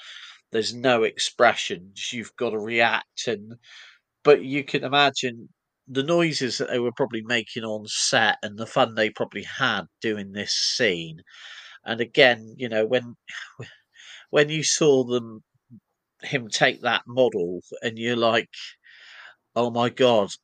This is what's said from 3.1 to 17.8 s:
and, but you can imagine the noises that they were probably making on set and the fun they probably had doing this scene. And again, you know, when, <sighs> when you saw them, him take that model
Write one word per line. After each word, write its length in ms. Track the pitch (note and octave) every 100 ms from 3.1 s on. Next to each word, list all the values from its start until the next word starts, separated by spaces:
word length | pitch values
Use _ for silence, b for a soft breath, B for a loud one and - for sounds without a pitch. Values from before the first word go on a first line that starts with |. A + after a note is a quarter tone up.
| - -
and, 260 | G#2 G#2+ A#2 B B B B _ _
but 200 | D3 C#3
you 200 | B2+ C#3+
can 200 | C3+ C#3+
imagine 640 | C3 C#3+ C#3+ C3 B2+ A#2 - _ _ _ -
the 160 | C3
noises 540 | C#3 E3+ E3 C#3 B2+ -
that 120 | C3+
they 100 | B2
were 120 | A#2+
probably 300 | A#2 B2+ A2+
making 420 | A2 A#2+ A2 B2
on 220 | A2 G#2+ G#2+
set 500 | - - B2+ G#2+ -
and 140 | G#2+ G#2
the 80 | A2+
fun 300 | - A#2+ A2
they 140 | A2
probably 340 | - A2+ G#2
had 400 | F#2 - C3 G2+ E2 _
doing 300 | A2+ G#2+ G2
this 220 | G2+ G2
scene. 680 | - - - A#2 E2+ E2 D#2+ - B B B B B -
And 160 | A2+
again, 540 | A#2 - C3 A2+ A2 A2
you 100 | B2
know, 160 | A2 A2
when, 300 | B2 A#2+ A#2 - B B B
<sighs> 720 | A#2+ B _ _ - - -
when 200 | D3 D3
you 140 | D#3
saw 400 | C#3 - D#3+ C3+
them, 400 | A#2+ B2 A2+ A2 _ _ _ A2+ _ _ _ _
him 240 | - C#3+ A2+
take 320 | - C#3 -
that 220 | A#2+ A2+ -
model 560 | B2 B2 A2 F2 F2+ - -